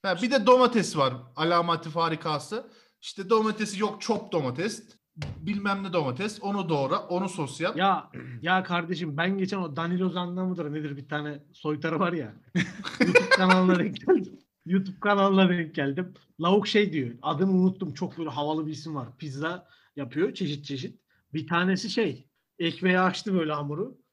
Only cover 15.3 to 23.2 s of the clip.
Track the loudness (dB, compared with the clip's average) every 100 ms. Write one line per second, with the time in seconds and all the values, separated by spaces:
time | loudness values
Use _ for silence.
15.3 | 6 6 4 -2 -2 -2 -2 -6 -10 _
16.3 | -2 2 4 4 2 2 0 -4 -4 -4
17.3 | 0 2 4 4 2 -8 -6 -8 -6 -8
18.3 | -2 -2 -2 -4 -8 -8 -8 -10 -12 -12
19.3 | -6 -6 -6 _ _ _ -12 -8 -2 -2
20.3 | -2 -6 -6 -8 -8 -10 -14 _ _ _
21.3 | -8 -2 0 2 0 -2 -2 -2 -4 _
22.3 | _ _ _ -4 0 2 4 2 0